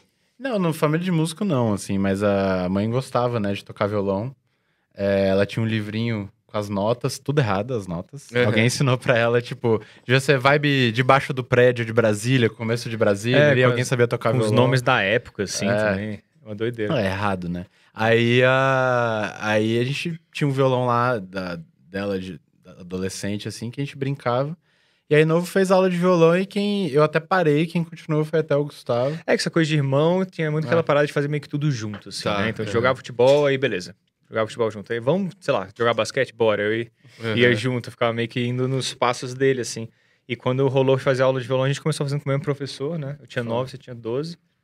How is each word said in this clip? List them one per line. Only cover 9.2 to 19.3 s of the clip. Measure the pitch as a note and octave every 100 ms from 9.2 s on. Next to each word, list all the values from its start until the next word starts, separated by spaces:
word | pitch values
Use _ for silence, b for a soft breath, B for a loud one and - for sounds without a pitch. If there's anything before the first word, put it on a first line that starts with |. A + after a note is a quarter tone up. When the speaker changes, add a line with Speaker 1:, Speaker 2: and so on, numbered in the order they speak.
| A#2 A#2+
Speaker 1:
tipo, | A#2 B2 A#2+ G#2+ B B
devia | - C3
ser | C#3+ C3+
vibe | C3 D3 D3 C#3 A#2+
debaixo | A2 C3 C3+ -
do | B2+
prédio | A#2+ A#2+ B2 A#2+
de | A2+
Brasília, | A2+ A2 G2+ A#2 C3 A2+
começo | - A2+ A#2 A#2+
de | A2+
Brasília, | G#2+ G2+ A2+ C3
Speaker 3:
É, | D3
Speaker 1:
ali | C3
Speaker 3:
com | B2+
Speaker 1:
alguém | A#2+
Speaker 3:
as, | A#2+
Speaker 1:
sabia | B2 A#2+
tocar | A#2 A#2
Speaker 3:
com | A#2
os | A2
Speaker 1:
violão. | A#2
Speaker 3:
nomes | C3 C3
da | B2+ B2
época, | G2 A#2 - -
assim, | F#2+ - G#2
Speaker 1:
É. | G#2
Speaker 3:
também. | G#2+ G2 G#2+ G2+ _ _
Uma | A2
doideira. | G#2 A2+ A#2 G#2
Speaker 1:
Não, | B2
é | G2
errado, | F#2+ G#2 F#2+ F2
né? | F2 F2 b b
Aí | - A2+ A#2 A#2 B2
a, | B2+ C3 C3+ C3 B2+ B2 A#2+ A2 G2+